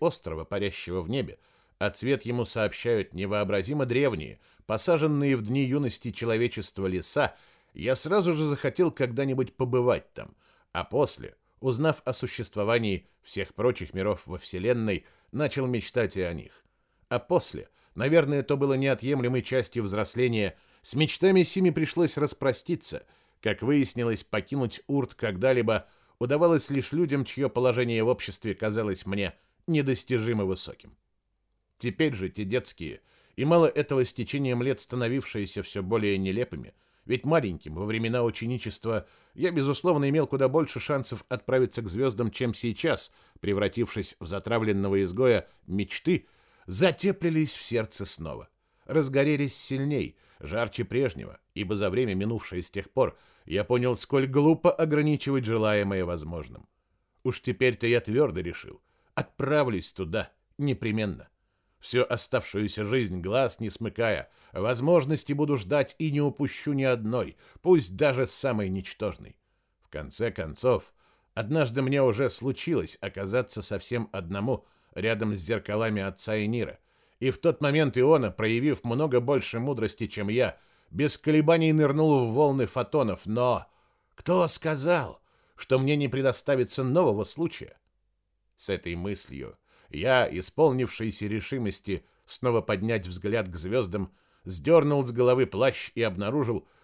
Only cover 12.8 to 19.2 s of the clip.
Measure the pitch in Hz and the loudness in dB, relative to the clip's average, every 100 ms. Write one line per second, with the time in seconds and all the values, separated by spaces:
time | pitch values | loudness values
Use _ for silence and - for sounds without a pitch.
12.8 | 110 92 - _ - - 95 - 117 120 | 2 -2 -6 _ -12 -8 -8 0 0 0
13.8 | 85 95 98 98 - 92 - 95 101 120 | -4 -4 -2 -2 -6 -12 -10 -4 0 0
14.8 | 110 95 - _ _ - 147 - 127 120 | 0 -2 -6 _ _ -4 -2 -2 -2 -2
15.8 | - 123 110 95 90 85 - - _ _ | -2 -2 -2 -2 -4 -6 -12 -20 _ _
16.8 | _ _ _ 120 - 175 - 62 - _ | _ _ _ -6 0 0 0 -6 -14 _
17.8 | _ - 123 165 143 143 123 143 139 135 | _ -4 2 4 4 2 0 2 2 2
18.8 | 139 131 123 139 | 2 0 0 0